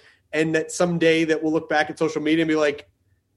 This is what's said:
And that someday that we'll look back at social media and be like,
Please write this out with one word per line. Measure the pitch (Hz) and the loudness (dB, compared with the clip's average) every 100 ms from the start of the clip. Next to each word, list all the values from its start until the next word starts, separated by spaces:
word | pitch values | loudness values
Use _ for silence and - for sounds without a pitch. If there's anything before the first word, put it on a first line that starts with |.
| - _ - | -20 _ -6
And | 151 160 160 | -2 0 0
that | 160 | -2
someday | - 180 170 165 160 | -2 0 2 2 2
that | 160 156 | 2 0
we'll | 160 | 0
look | 156 156 | -2 -2
back | 151 156 | -2 -2
at | 151 | -2
social | 160 156 | -4 -2
media | 151 160 | 0 0
and | 160 | 0
be | 156 | 0
like, | 151 147 - _ _ _ _ | 0 -2 -14 _ _ _ _